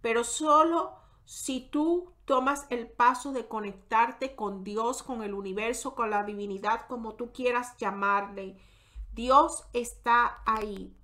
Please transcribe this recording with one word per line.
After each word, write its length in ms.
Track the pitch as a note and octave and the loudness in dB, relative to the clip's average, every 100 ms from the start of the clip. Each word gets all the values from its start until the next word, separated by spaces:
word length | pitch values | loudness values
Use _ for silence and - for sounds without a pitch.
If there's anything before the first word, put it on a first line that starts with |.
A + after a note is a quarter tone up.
pero 240 | A#3 A3+ | 2 0
solo 720 | A#3+ - D#4 D4+ D#4+ E4+ - - - _ | 0 -2 4 6 6 4 -2 -8 -20 _
si 440 | _ - - C4 B3+ | _ -10 -6 -6 -4
tú 420 | D4 D#4 F4 F4 _ | -2 2 0 -2 _
tomas 420 | - C4 C4 C#4+ - | 0 2 2 -2 -4
el 180 | A#3+ A#3 | -8 -8
paso 440 | - B3 C4+ C#4+ | 4 4 4 -4
de 140 | C4+ A3+ | -8 -6
conectarte 880 | A3 G#3 G3 - A3+ A#3+ - C4 | -8 -8 -10 0 2 2 0 -8
con 300 | - G#3 G3 | -6 -8 -6
Dios, 380 | F#3+ G#3 A#3 B3+ | -6 -4 -2 -4
con 200 | - A#3+ | -6 -8
el 120 | G#3+ | -6
universo, 600 | G3 G3 F#3+ A3 B3+ C#4 | -6 -6 -4 -4 -4 -6
con 160 | B3+ A3+ | -4 -2
la 140 | G#3 | 0
divinidad, 640 | G#3 G#3 G3+ G3 G#3 A3+ - | -2 -6 -6 -4 -2 -2 -4
como 280 | B3 A3+ | -10 -10
tú 180 | A3 A#3+ | -10 -12
quieras 440 | - B3 A#3+ A#3+ - | -2 0 0 -2 -6
llamarle. 800 | G#3 G3+ G3+ G3+ G3+ G3 F#3+ F#3+ - - _ - - | -6 0 2 2 0 -8 -12 -14 -20 -20 _ -14 -12
Dios 520 | - A#3+ C4 D#4+ - - | -6 6 8 8 0 -6
está 680 | A#3+ A#3 - - A#3+ A#3+ - - | -6 -6 -6 2 4 4 0 -2
ahí, 500 | A3 G#3+ G3 F#3+ - | -2 -2 -8 -12 -10